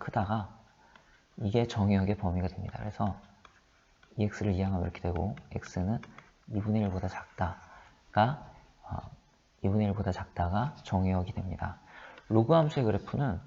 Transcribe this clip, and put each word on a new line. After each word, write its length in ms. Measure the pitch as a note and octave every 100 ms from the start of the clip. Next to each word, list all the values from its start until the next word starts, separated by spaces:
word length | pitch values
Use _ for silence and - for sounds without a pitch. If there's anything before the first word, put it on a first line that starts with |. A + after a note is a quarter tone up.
크다가 580 | - A2+ F#2+ A2 F#2+ - - _ - - _ - _ -
이게 320 | G#2+ A#2 A#2
정의역의 480 | G#2+ G2+ G2 F#2+ G#2
범위가 320 | F#2 F2+ F2+
됩니다. 300 | F#2+ F#2+ -
그래서 360 | G#2+ - G#2 F2+ - - - - _ _ _ _ - -
이 80 |
엑스를 300 | G#2 - G#2
이항하면 280 | F#2 F#2+ F#2+
이렇게 180 | E2+ -
되고 360 | F2 F2 F#2+ C3+ -
X는 480 | - - F#2 F#2 A#2 - - - _ -
이분의 340 | G#2+ G#2+ A2
일보다 240 | G2+ F#2 F#2
작다가, 1400 | - - - F2 - - - - - _ G#2 G2+ D3 - - - _
어, 140 | - - - - _ _ _ _
이분의 240 | G2 G#2+ G#2
일보다 240 | G2+ G2
작다가 640 | - - - F2 G2+ C3+ -
정의역이 500 | - F#2+ F#2 F#2 F#2
됩니다. 460 | - F#2 - F2 - - - - - -
로그 280 | A2+ A#2
함수의 300 | E3 D3+ C#3+
그래프는 560 | A2+ G2+ - C3 C#3 F#2+